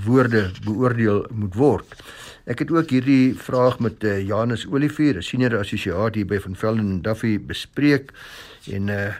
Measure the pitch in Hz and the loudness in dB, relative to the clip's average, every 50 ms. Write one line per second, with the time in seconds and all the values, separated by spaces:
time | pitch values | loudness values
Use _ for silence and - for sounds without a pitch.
0 | 98 110 123 131 127 120 117 110 101 92 95 - - 104 107 101 127 123 117 117 | 0 4 4 6 6 6 4 2 2 0 -4 -6 -6 -4 -2 0 0 0 0 2
1 | 113 107 101 101 - - 120 110 104 101 87 104 139 147 110 90 - - - - | 2 2 2 2 0 -4 -6 -6 -6 -4 0 2 2 4 2 2 -2 -10 -20 -20
2 | - - - - - - - - - - 123 - 151 151 165 165 160 160 131 127 | -20 -20 -20 -20 -20 -20 -20 -14 -10 -8 -6 -4 -2 0 0 0 0 2 0 0
3 | 123 135 139 131 131 131 127 - - - 127 127 123 127 123 - 117 110 101 - | 2 4 6 6 6 4 2 -2 -4 -2 2 4 4 4 2 2 -2 -4 -2 -2
4 | - 107 101 98 98 98 104 104 113 120 120 110 - - - 139 147 147 - - | -2 -2 0 0 -2 -2 0 0 0 0 -2 -4 -4 -2 -2 0 0 0 0 2
5 | 156 147 131 92 82 - - 127 127 123 113 104 101 - - 101 - 101 85 87 | 2 2 2 0 -4 -4 -2 0 2 2 2 0 -2 -4 -6 -4 -4 -2 -2 0
6 | 107 113 107 110 101 90 101 98 - 95 92 - - 110 113 113 107 101 95 90 | 0 0 0 -2 -2 -2 -2 -4 -4 -6 -8 -4 -2 0 0 0 0 0 -2 -2
7 | 82 107 110 - - 113 104 101 - - 104 - - - - - 135 147 143 135 | -2 -2 -4 -2 -2 -2 -2 -2 -4 -6 -10 -10 -12 -10 -4 0 2 4 4 2
8 | 139 - - - - - - - - - - - - - 98 98 98 101 104 101 | 0 -4 -18 -20 -20 -20 -20 -20 -20 -20 -20 -20 -14 -10 -6 -4 -4 -4 -4 -4
9 | 101 101 101 - | -4 -6 -8 -10